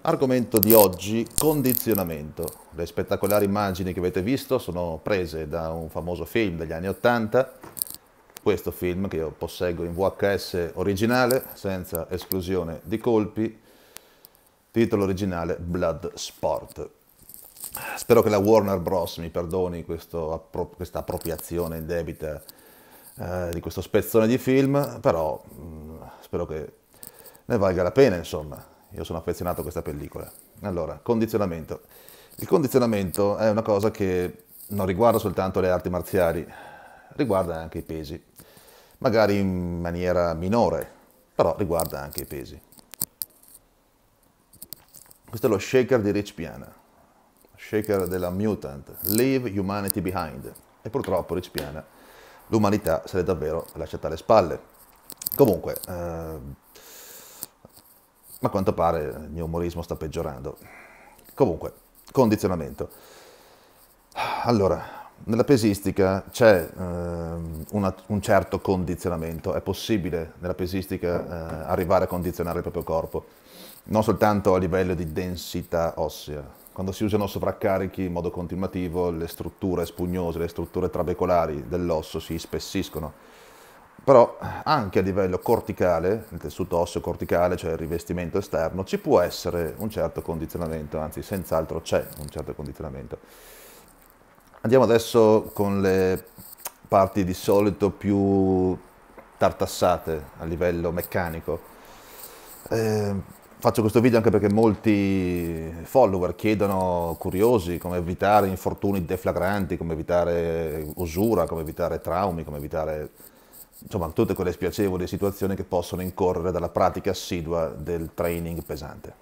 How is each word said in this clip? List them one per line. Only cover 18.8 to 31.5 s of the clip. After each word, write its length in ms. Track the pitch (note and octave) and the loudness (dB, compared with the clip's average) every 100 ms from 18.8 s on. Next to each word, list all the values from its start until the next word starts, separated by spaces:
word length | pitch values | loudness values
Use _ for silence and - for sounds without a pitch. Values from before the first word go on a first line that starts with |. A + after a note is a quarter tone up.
| E2+ F#2 E2+ - | 0 -2 -2 -6
mi 100 | E2+ | -8
perdoni 560 | F2 F2 F2+ F2+ E2+ | -6 -2 -2 -2 -4
questo 480 | D#2 E2 - E2+ D#2+ | -8 -10 -8 -6 -4
appro-, 360 | D#2+ - - E2 | -6 -8 -8 -8
questa 320 | - F2 D#2+ | -8 -10 -8
appropriazione 760 | - F2+ E2+ D#2+ - E2+ E2+ E2 | -6 -6 -4 -8 -6 -4 -4 -4
indebita, 680 | D#2+ E2+ E2 D#2 D#2 D2 - - - - - - - - | -4 -4 -4 -6 -8 -8 -12 -20 -20 -20 -20 -20 -20 -12
eh, 320 | F#2+ F2+ F2 | -6 -4 -4
di 80 | E2+ | -6
questo 220 | E2 F2+ | -8 -8
spezzone 440 | F2+ G#2+ F#2+ A2+ A2 | 0 0 4 4 6
di 120 | B2+ | 4
film, 640 | - C3 C3+ C#3 C3+ A#2 | 4 4 4 2 0 -2
però, 360 | C#3 E2+ D#2 C2 - | 0 2 0 -4 -10
mm, 360 | - E2 D#2 D#2 D#2 - - | -18 -16 -14 -14 -16 -18 -20
spero 240 | - F2+ E2+ | -8 -6 -4
che 260 | D#2 D2 - _ - - - - - | -6 -8 -14 _ -20 -20 -20 -20 -20
ne 140 | - B2 | -2 2
valga 240 | F#2+ F2+ | 4 4
la 80 | F2+ | 2
pena, 260 | A2 C3+ F2 | 6 6 6
insomma. 480 | E2 D#2 D2+ C#2+ - _ _ | -4 -8 -8 -14 -18 _ _
Io 120 | - | -12
sono 140 | E2+ E2+ | -8 -6
affezionato 420 | - F2 F2 E2+ | -4 -4 -4 -4
a 20 | |
questa 200 | D2+ E2+ | -6 -8
pellicola. 480 | D#2+ D2 C#2+ - E2 - - - | -8 -8 -10 -12 -14 -16 -20 -10
Allora, 360 | G#2 F2+ D#2 D2+ | -6 -4 -4 -8
condizionamento. 800 | - A#2 A2+ A2+ G2+ | -2 0 2 0 0